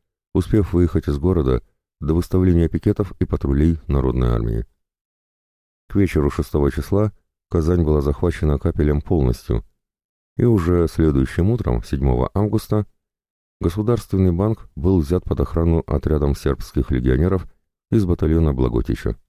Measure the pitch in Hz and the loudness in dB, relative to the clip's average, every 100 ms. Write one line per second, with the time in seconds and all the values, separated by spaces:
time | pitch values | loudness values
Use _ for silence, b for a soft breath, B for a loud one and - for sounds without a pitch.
0 | _ _ _ 92 - 107 95 85 87 80 | _ _ _ -4 0 0 2 2 2 0
1 | 73 71 80 87 65 62 - _ _ - | -2 -2 0 0 2 0 -4 _ _ -10
2 | 71 80 85 95 92 85 82 80 - 104 | -2 -2 0 0 2 4 2 0 -2 -2
3 | 101 - - 82 71 69 80 82 - 69 | -2 -4 -4 -2 -2 2 2 0 -2 -2
4 | 64 62 62 58 55 55 - _ _ _ | 0 0 0 0 -2 -4 -8 _ _ _
5 | _ _ _ _ _ _ _ _ - 101 | _ _ _ _ _ _ _ _ -6 0
6 | 95 78 71 - 76 76 71 71 71 98 | 2 2 0 0 -4 0 -2 -2 -4 0
7 | 107 - _ _ - 87 78 90 78 76 | -2 -4 _ _ -4 -2 0 2 2 2
8 | 71 71 90 - 76 73 85 82 76 73 | 0 0 -2 0 0 0 -2 0 0 0
9 | - 90 64 60 - 57 - _ _ _ | 0 0 0 -2 -4 -6 -6 _ _ _
10 | _ _ _ - 120 110 82 87 82 - | _ _ _ -2 2 2 2 2 2 2
11 | 80 69 65 - 90 117 - 58 - 69 | 2 2 0 0 0 0 -2 -4 -4 -2
12 | 65 60 62 - 104 107 - 107 104 _ | 0 0 -2 -2 -2 -2 -2 -4 -4 _
13 | _ _ _ _ _ - 92 90 107 117 | _ _ _ _ _ -6 -4 -2 -2 -2
14 | - 95 92 85 104 113 - - 78 95 | -2 0 2 2 0 -2 -10 -4 0 2
15 | 73 90 - 67 69 82 85 82 - 71 | 2 -2 -2 -4 -2 0 2 0 0 -2
16 | - 76 71 67 71 67 - - 65 64 | 0 0 0 -2 -2 -4 -4 -4 -2 0
17 | 62 64 85 92 - _ _ _ - 117 | 0 2 2 -2 -6 _ _ _ -2 0
18 | 92 85 80 80 80 64 64 57 - 58 | 0 0 0 2 2 2 0 0 -2 -4
19 | 58 55 | -4 -8